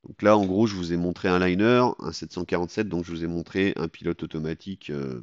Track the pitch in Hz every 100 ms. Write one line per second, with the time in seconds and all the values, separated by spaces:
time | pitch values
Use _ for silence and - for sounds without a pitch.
0 | - - 104 107 98 95 113 95 85 87
1 | 87 87 98 90 92 90 110 123 123 -
2 | - 82 80 90 87 87 87 - 107 87
3 | 85 82 82 85 82 95 98 - 82 -
4 | 85 85 80 82 78 80 98 95 - 71
5 | 69 62